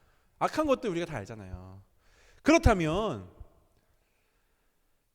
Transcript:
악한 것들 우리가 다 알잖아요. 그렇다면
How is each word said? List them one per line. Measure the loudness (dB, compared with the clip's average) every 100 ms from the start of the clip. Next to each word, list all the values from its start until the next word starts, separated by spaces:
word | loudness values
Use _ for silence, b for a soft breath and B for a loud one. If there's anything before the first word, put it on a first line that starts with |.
| _ _ _ _
악한 | -2 0 0
것들 | 0 0
우리가 | -4 -4
다 | -8
알잖아요. | -10 -12 -12 -14 -14 -18 -20 _ b b b b
그렇다면 | 4 6 6 4 2 0 -2 -4 -10 -18 -20 _ _ _ _ _ _ _ _ _ _ _ _ _ _ _ _